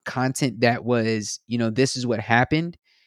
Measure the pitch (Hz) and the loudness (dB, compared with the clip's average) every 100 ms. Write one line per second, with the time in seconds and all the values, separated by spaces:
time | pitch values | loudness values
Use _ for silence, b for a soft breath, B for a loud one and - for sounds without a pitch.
0 | - 127 131 - 135 110 120 120 113 120 | -8 -4 -2 0 -2 2 2 2 0 0
1 | 113 110 101 - - 117 117 113 135 131 | 2 -2 -4 -10 -6 -2 0 2 0 0
2 | 123 110 107 117 127 156 170 - _ _ | -2 -2 2 2 4 0 -2 -8 _ _